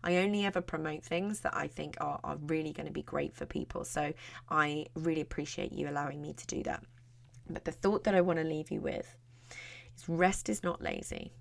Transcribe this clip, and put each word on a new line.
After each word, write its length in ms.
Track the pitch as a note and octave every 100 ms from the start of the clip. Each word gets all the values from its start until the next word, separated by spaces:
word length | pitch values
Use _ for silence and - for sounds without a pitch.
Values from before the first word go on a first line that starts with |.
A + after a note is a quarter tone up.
I 140 | - F3+
only 280 | F#3+ G#3 G3+
ever 160 | F#3
promote 420 | F3 D#3 D#3 D3+
things 380 | - F3 G3 G#3+
that 160 | - -
I 100 | D3
think 300 | - D3 -
are, 200 | D3 C#3+
are 140 | - D3 D3
really 260 | D#3+ D#3
gonna 200 | D3+ D3+
be 100 | D3+
great 340 | - C#3+ C#3+ -
for 120 | -
people. 360 | - - -
So 300 | - - D3 D#3 - - -
I 380 | D#3 D3 D3+ D3+
really 280 | - E3 D#3+
appreciate 520 | D3 - D3 - D3
you 160 | - D3
allowing 320 | C#3+ C#3+ C#3+
me 120 | D3
to 120 | - -
do 160 | -
that. 200 | - - - - - - - - -
But 160 | - -
the 60 |
thought 320 | - G3 G3+
that 100 | G#3+
I 80 | F#3+
wanna 220 | F3+ E3
leave 280 | D#3+ D#3 D#3
you 100 | D#3
with 360 | - - - - - - - - - - - -
is 100 | -
rest 400 | E3 F3+ G3 -
is 160 | G#3
not 180 | - -
lazy. 520 | - - - - - -